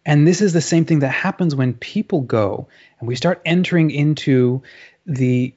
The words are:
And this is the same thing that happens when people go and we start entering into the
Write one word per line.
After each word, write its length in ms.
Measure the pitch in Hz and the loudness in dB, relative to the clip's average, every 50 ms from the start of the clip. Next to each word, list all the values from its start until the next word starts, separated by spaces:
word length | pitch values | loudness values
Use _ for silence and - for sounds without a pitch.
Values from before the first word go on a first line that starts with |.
| - | -2
And 220 | 151 151 147 147 | 2 4 4 6
this 140 | 170 185 180 | 4 4 4
is 120 | 214 196 | 2 0
the 80 | 160 175 | 0 0
same 240 | - - 170 165 156 | 0 2 0 0 2
thing 160 | - 165 147 | 2 0 0
that 80 | 139 131 | 0 -2
happens 460 | - - - 190 190 - 185 165 143 | -2 -4 -4 -4 -4 -2 -2 -2 0
when 180 | 135 131 127 117 | 0 -2 -2 -4
people 460 | - - - - 208 - - 202 160 | -6 -10 -8 -6 -6 -4 -2 -2 -4
go 460 | 127 113 123 113 104 95 107 - - - _ _ - _ _ - | -2 0 0 0 0 0 -2 -6 -10 -14 _ _ -20 _ _ -10
and 80 | 113 117 | -8 -6
we 80 | 123 | -4
start 260 | 127 - 170 180 - - | -2 -2 -2 -2 -2 -2
entering 460 | 160 170 180 180 - 175 170 160 151 | -2 0 0 0 0 0 2 2 0
into 720 | 127 143 147 151 151 - - 147 135 127 123 123 123 135 - - - - - - _ _ - | 0 0 0 0 0 -2 0 0 2 2 2 2 0 -4 -8 -12 -20 -20 -20 -20 _ _ -10
the 480 | 185 143 123 131 127 123 123 123 123 - | -6 -4 -2 0 0 0 0 -2 -4 -6